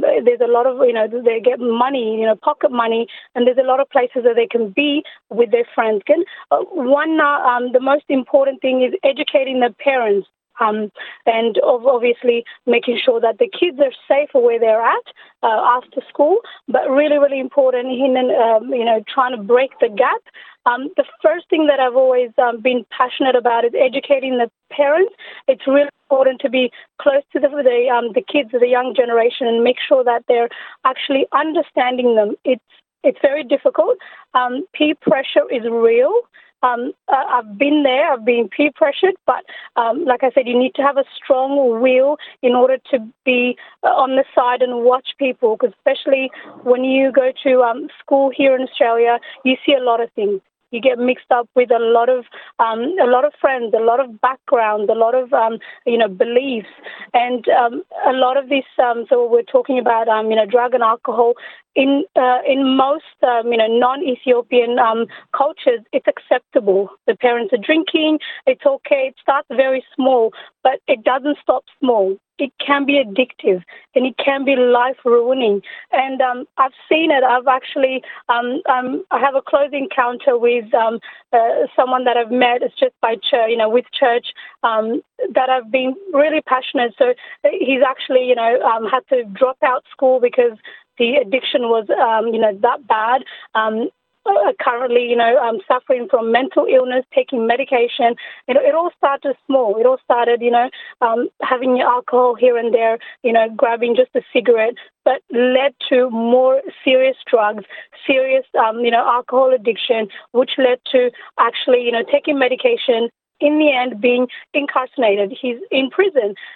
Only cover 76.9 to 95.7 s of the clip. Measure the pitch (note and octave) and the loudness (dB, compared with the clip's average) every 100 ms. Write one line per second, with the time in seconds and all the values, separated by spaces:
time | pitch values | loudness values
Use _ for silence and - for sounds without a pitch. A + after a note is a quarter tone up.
76.9 | D#4 D#4+ C#4+ B3+ B3 B3+ C4 - D4+ C4 | 0 2 2 2 2 0 -2 -4 -2 -2
77.9 | C4 - - - A#3+ B3 C4+ - B3+ B3+ | -2 -10 -10 -4 -4 -2 -4 -2 -2 -2
78.9 | C#4+ - - C#4 C4+ - C#4+ C#4+ C#4+ C#4 | -8 -4 -2 0 -2 -2 0 0 -4 -4
79.9 | - A#3+ A#3+ C#4 A#3+ A#3+ A#3+ G#3+ A#3+ A3+ | -2 -2 -2 -2 0 0 0 0 0 0
80.9 | A3+ - - _ A#3+ A3+ C4 C#4+ - B3+ | -4 -10 -20 _ 0 2 0 -2 0 0
81.9 | B3+ B3 A#3 A3+ B3 B3 B3 C4+ - C4 | 0 0 -2 0 0 0 0 -2 -2 -4
82.9 | - A3+ A3+ - B3+ A3 A#3 A3 A#3+ A#3+ | -2 -4 -4 -2 0 0 0 0 0 -2
83.9 | - C4 A#3+ - - - - A#3+ A3 A3 | 0 0 0 -4 -14 -20 -6 -2 -2 -2
84.9 | C4 - - G4+ B3+ C4 C4 A3 C4 C4 | -6 -8 -8 -2 0 0 -2 -2 -2 -2
85.9 | C4+ G4 D4 D#4 D#4 - B3+ B3+ C#4 A#3+ | -6 -2 0 2 0 -2 -2 -2 -4 -4
86.9 | - B3 B3 - - D4 F#4+ A#3+ C4+ C4 | 0 0 0 -8 -4 -2 -2 -2 2 0
87.9 | C4+ - B3+ B3+ A#3 A3+ B3+ A#3+ A3+ A3 | -2 -2 0 2 0 2 2 0 0 -2
88.9 | B3+ - B3+ A3 F#3+ B3+ C4 D4 B3+ - | -4 0 -2 -2 -2 -2 0 -2 -2 -6
89.9 | - C4 B3+ A#3+ A#3+ A#3+ A3 - - _ | -2 2 2 2 2 0 -2 -14 -20 _
90.9 | - A#3+ C#4 G#3+ - - C#4+ A#3 A3+ G#3 | -4 0 0 0 -4 -2 -2 0 -2 0
91.9 | - A#3+ A3 A3+ A3+ A3 G3 F#3 E3+ A3 | 0 0 0 -2 0 -2 0 0 -2 -2
92.9 | A3 A3 C4 - - - A3 A3 A3 C#4+ | -2 0 -2 -4 -18 -6 -2 -2 -2 -6
93.9 | - _ _ - G4+ D4 G3 - A#3+ B3+ | -10 _ _ -2 0 0 0 -2 -2 0
94.9 | A#3+ A#3+ A#3+ A#3 B3+ A#3 A3+ - | 0 2 2 2 2 0 -4 -2